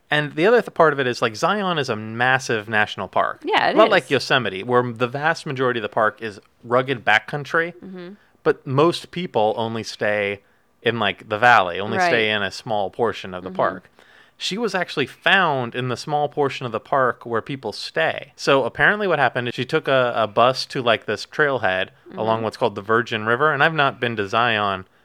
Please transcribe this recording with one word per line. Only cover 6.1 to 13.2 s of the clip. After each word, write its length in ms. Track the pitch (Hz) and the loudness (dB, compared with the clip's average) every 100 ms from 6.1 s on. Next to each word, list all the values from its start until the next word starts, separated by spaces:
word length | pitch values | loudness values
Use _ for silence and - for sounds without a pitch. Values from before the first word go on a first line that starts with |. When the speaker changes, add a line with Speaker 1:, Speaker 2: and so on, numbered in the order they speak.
| - | 0
Speaker 1:
is 200 | 113 101 - _ | -8 -10 -18 _
rugged 400 | 113 123 131 123 | 0 0 0 -2
backcountry, 720 | - 107 - 147 139 165 170 | 2 2 2 -8 -4 -4 -4
Speaker 2:
Mm-hmm. 340 | 175 190 185 175 202 _ _ | -8 -16 -16 -16 -18 _ _
Speaker 1:
but 200 | 160 143 143 | -2 -2 -2
most 440 | 131 170 165 - | 2 2 0 -8
people 440 | 175 180 117 107 120 | -10 -4 0 0 0
only 260 | 113 113 | -4 -4
stay 580 | 104 - 107 104 101 101 _ _ _ _ | -8 -4 -2 0 -2 -6 _ _ _ _
in, 160 | 120 117 | -2 0
like, 300 | 101 92 110 | 0 -2 -6
the 100 | 107 | 4
valley, 420 | 120 113 90 87 | 6 6 6 -2
only 180 | 104 117 | -4 0
Speaker 2:
Right. 80 | 175 | 2
Speaker 1:
stay 220 | 120 107 | 2 0
in 120 | 107 | 0
a 80 | 95 | -4
small 400 | - 127 104 95 | -6 -6 -4 -4
portion 440 | - 113 92 | -2 -2 -2